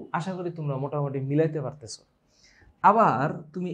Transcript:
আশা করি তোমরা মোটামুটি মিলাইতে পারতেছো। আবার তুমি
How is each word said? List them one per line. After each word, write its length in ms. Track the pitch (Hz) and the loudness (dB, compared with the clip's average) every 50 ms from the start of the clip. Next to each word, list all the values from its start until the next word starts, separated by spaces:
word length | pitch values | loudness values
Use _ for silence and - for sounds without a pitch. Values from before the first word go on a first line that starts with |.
| - - | -10 -6
আশা 220 | - 170 165 190 185 | -4 -4 -4 -4 -6
করি 160 | 180 180 175 | -6 -6 -8
তোমরা 240 | 165 165 151 143 135 | -8 -6 -6 -4 -4
মোটামুটি 420 | 131 139 143 151 147 143 139 131 139 | -4 -4 -4 -2 -2 -4 -2 -4 -4
মিলাইতে 420 | 131 135 143 151 160 156 151 156 | -4 0 2 2 2 2 0 -4
পারতেছো। 400 | 135 123 - - 117 107 - - _ _ _ _ _ _ _ _ _ _ _ _ - - _ _ | -6 -8 -10 -12 -16 -16 -16 -18 _ _ _ _ _ _ _ _ _ _ _ _ -20 -20 _ _
আবার 460 | - 185 208 226 214 170 127 113 139 165 180 180 - - - | 6 6 6 8 6 4 4 2 0 0 -2 -6 -10 -12 -8
তুমি 160 | 185 180 180 | -8 -6 -4